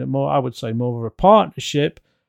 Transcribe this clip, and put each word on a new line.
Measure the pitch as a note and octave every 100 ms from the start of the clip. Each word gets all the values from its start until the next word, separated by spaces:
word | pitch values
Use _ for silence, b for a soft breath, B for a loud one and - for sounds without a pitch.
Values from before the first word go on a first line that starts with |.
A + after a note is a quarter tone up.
| C3
more, | C3+ C#3+
I | C#3+
would | B2+ -
say, | A#2
more | A2+ B2 A#2+
of |
a | A2+
partnership, | - F#3 G#3+ F3 - - D3 D3+ - _ _